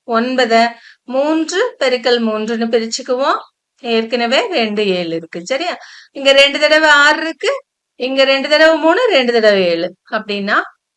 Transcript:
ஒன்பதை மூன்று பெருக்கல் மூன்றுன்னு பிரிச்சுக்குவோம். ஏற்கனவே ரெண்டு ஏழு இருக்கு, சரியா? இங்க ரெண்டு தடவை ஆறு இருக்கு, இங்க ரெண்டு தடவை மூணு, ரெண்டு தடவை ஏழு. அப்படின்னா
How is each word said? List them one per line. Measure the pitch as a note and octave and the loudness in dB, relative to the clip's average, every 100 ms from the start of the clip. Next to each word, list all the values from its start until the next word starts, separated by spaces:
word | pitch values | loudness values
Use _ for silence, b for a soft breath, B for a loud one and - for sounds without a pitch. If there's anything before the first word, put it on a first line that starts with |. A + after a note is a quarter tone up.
| - | -4
ஒன்பதை | A3+ B3 B3+ A3+ A3+ A#3 A#3 B B | -2 -2 -2 2 2 0 -4 B B
மூன்று | - C4 D4 D#4+ D#4+ F4+ B4 - | -8 -2 0 -2 -2 -2 -2 -2
பெருக்கல் | C4 B3 B3 A#3+ A3 | -2 -2 0 0 -2
மூன்றுன்னு | G#3+ G#3+ A3+ A3+ | -4 -4 -4 -2
பிரிச்சுக்குவோம். | A3+ A3+ B3 B3+ B3+ D4 - - _ _ _ | -2 -4 -8 -6 -2 -2 -4 -6 _ _ _
ஏற்கனவே | A#3+ A3+ A3+ B3 A#3 C#4+ A#4 | -4 -2 -2 -2 -2 -2 -2
ரெண்டு | D#4 G#3+ G#3 G3+ | -2 -2 -2 -2
ஏழு | F3+ E3+ E3 | -2 -4 -8
இருக்கு, | E3 F3 F3+ | -10 -12 -8
சரியா? | C4+ F4 B3 B B B | -6 -6 -8 B B B
இங்க | - C4+ | -2 2
ரெண்டு | C#4 C#4 D4 | 4 4 2
தடவை | D4+ D#4 D#4 | 2 4 4
ஆறு | C#4+ D4 D#4 | 6 4 2
இருக்கு, | D#4+ D#4 G#4+ G4 - _ _ | -4 -6 -4 -4 -8 _ _
இங்க | - C4 C4+ | -8 -4 0
ரெண்டு | C4+ C4+ C#4+ | 2 0 0
தடவை | D4+ D#4+ D#4+ | 4 4 4
மூணு, | D#4+ F#4+ B4 | 2 2 2
ரெண்டு | D4 A#3+ | 2 2
தடவை | A#3 G#3+ G3 | 2 4 4
ஏழு. | F3+ E3+ F3+ - - | 2 -2 -4 -10 -10
அப்படின்னா | A3 G3+ G3+ G3+ C#4+ F#4+ _ _ | -8 -6 -6 -2 -2 -4 _ _